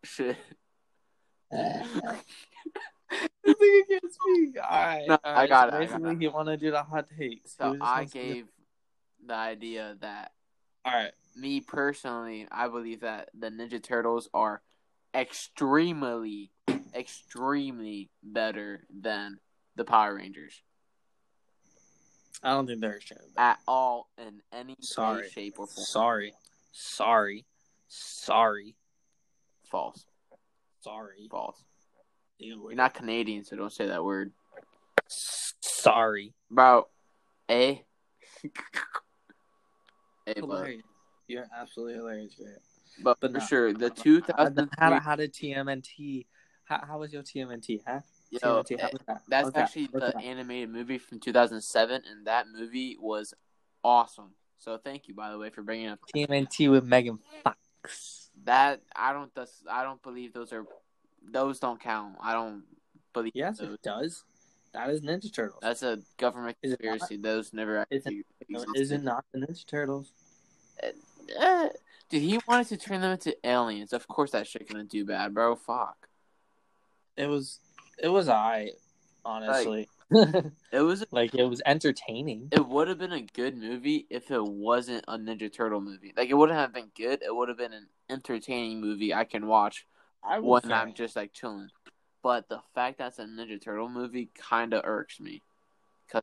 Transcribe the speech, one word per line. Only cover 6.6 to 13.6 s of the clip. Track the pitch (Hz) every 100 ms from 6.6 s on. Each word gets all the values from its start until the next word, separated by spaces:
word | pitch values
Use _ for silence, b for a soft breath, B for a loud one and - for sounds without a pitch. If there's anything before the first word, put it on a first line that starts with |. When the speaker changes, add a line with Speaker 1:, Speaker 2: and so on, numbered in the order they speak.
| 156
Speaker 2:
the | 147
hot | 147 156 147
takes. | 156 135 113 -
He | -
Speaker 1:
So | 139
Speaker 2:
just | 139
Speaker 1:
I | 127 131
Speaker 2:
wants | 131
to | 135
do | 123
Speaker 1:
gave | 123 110 _ _ _ _ _ _ _ 120
the | 113
idea | 110 107 113 113 107 101
that | 107 101 95 _ _ _ _ _
Speaker 2:
All | 127
right. | 123 104 - _ 120
Speaker 1:
me | 135 139
personally, | 123 147 139 139 131 120 113 110 107
I | - 120
believe | 120 113 113
that | 117 107 - -
the | 113
Ninja | 110